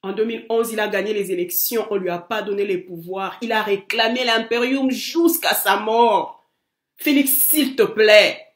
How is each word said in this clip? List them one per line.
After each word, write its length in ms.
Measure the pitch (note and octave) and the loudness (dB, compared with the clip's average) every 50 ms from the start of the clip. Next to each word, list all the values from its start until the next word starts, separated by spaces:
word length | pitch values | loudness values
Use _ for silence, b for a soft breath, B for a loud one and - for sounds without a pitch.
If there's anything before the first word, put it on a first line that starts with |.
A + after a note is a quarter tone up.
En 120 | - F#3+ G#3+ | -8 -8 -4
deux 120 | G3+ A3 | -4 -2
mille 220 | A3+ A3+ A3+ - - | -4 -4 -8 -4 -2
onze, 240 | A3+ A3+ A3+ - A3 | 0 0 0 -2 -2
il 80 | G#3+ | -4
a 80 | G#3+ G#3+ | -4 -2
gagné 240 | G3 G3 F#3+ G#3 G#3+ | -2 -2 -2 -2 -2
les 180 | G#3 G3+ F3+ | -4 -4 -4
élections. 560 | F#3+ F3 F3 E3+ - - - - A#3+ A3+ G3+ - | -4 -4 -4 -4 -4 -4 -4 -2 -2 -4 -4 -2
On 60 | G#3 | -4
lui 120 | G3+ F#3 F3+ | -4 -2 -2
a 100 | F3 F3 | -6 -6
pas 220 | E3+ - A#3 G#3+ | -6 -6 -6 -6
donné 240 | G3+ G3+ G3+ G3+ G3+ | -4 -4 -4 -4 -2
les 140 | G3+ F#3+ F3+ | -2 -2 -4
pouvoirs. 580 | F#3 - F3+ E3+ E3+ E3+ F#3 F#3+ F#3+ F#3 - - A#3 | -6 -10 -16 -16 -12 -10 -8 -8 -8 -8 -8 -10 -6
Il 100 | A3+ A3+ | -2 -2
a 100 | G#3+ G#3 | -2 0
réclamé 640 | G3+ G3+ G3 - _ - A#3 A3+ A3+ A#3+ B3+ B3+ | 0 -2 -4 -2 _ -2 0 0 0 0 -2 0
l'impérium 680 | B3 A3+ A3+ A3+ A3+ A#3 A#3+ A#3+ B3+ C4+ C#4 C4+ C4 | 0 0 0 0 -2 -2 -2 0 0 0 0 0 -2
jusqu'à 640 | B3 G#3+ - - - E4+ E4+ E4 E4 - - - E3+ | -2 -2 -6 -4 -2 2 2 2 2 2 -2 -2 -2
sa 260 | - - G3+ G3 G3+ | 0 2 2 2 2
mort. 680 | G#3+ G#3+ A3 A#3 A#3+ A#3 G#3 F#3 D3+ - - _ _ _ _ _ _ _ _ _ _ _ _ | 2 0 4 4 4 4 4 2 0 -2 -10 _ _ _ _ _ _ _ _ _ _ _ _
Félix, 340 | _ - D4+ D4 C4+ C4+ C4+ - | _ 0 2 4 4 4 2 2
s'il 440 | - - - - D#4 C#4+ C4 - | 0 0 0 2 2 0 0 2
te 60 | - G#3+ | 0 0
plaît. 640 | - - G#3 A3 G#3 G#3 G#3+ G3 C#3 - - - _ _ | 0 2 2 4 8 8 8 6 4 0 -4 -14 _ _